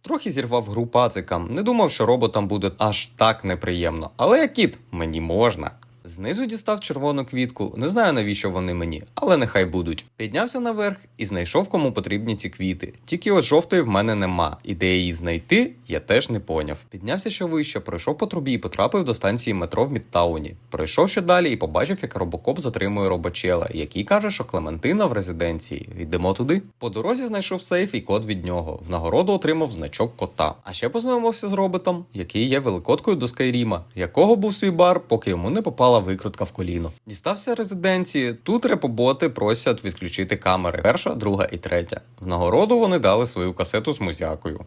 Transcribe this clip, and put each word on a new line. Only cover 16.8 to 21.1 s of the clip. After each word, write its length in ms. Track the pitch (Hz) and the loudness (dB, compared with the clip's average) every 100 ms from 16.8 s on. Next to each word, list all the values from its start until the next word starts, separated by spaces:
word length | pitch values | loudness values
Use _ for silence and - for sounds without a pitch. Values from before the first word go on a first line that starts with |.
| - | -12
Піднявся 400 | 95 101 185 214 | -12 -6 -4 -4
ще 160 | 196 175 | -4 -2
вище, 340 | 160 151 - | -2 -2 -6
пройшов 380 | - 82 - 151 | -6 -6 -4 -2
по 80 | 180 | -2
трубі 280 | 175 135 | -2 -2
і 40 | 117 | -2
потрапив 460 | 92 - 101 202 | -2 0 2 2
до 100 | 147 | 0
станції 400 | 113 98 120 - | 0 0 0 -2
метро 320 | 98 85 - 135 | -2 -2 0 0
в 60 | |
Мідтауні. 640 | 135 - - 85 80 76 - _ | -2 0 2 2 0 -6 -12 _
Пройшов 400 | - 78 - | -6 -2 2
ще 120 | 185 | 2